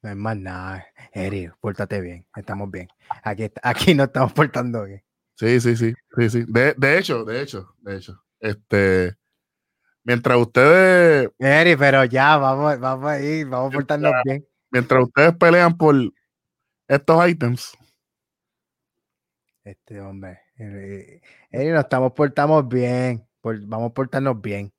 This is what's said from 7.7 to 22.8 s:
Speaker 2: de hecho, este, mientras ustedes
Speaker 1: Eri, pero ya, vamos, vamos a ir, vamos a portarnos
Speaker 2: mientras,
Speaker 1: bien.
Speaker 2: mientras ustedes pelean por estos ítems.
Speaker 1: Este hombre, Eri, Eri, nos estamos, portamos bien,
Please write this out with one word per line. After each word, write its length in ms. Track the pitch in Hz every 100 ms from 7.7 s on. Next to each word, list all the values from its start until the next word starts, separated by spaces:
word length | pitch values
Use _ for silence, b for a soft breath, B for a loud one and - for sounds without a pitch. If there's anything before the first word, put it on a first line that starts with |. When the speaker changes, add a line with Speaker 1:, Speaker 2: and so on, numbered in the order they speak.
| _
Speaker 2:
de 180 | 101 98
hecho, 260 | 92 87 _ _
este, 760 | 110 104 _ 104 98 92 90 95 _ _ _ _ _ _ _ _
mientras 340 | - 120 123 123
ustedes 960 | 117 - 135 175 190 180 170 147 123 _
Speaker 1:
Eri, 360 | 131 147 170 156
pero 300 | 143 135 131
ya, 320 | 131 139 151
vamos, 420 | 135 135 147 139
vamos 300 | 127 131 139
a 100 | 147
ir, 280 | 143 160 143
vamos 240 | 127 135
a 20 | 135
portarnos 360 | 135 147 151
Speaker 2:
mientras, 120 | 131 127
Speaker 1:
bien. 220 | 139 - _ _
Speaker 2:
mientras 340 | 123 123 131 127
ustedes 280 | - 156 170
pelean 380 | 175 175 170 170
por 200 | 156 139 117 _ _ _ _ _ _ _ _
estos 400 | 139 - 160 175
ítems. 460 | 170 120 123 - - _ _ _ _ _ _ _ _ _ _ _ _ _ _ _ _ _ _
Speaker 1:
Este 360 | - 95 _ 104
hombre, 380 | 98 98 98 92 _ _
Eri, 640 | 107 101 98 98 95 _ b b b
Eri, 220 | 120 147
nos 80 | 165
estamos, 280 | 135 131 131
portamos 540 | - 147 - 147 156 131
bien, 600 | 127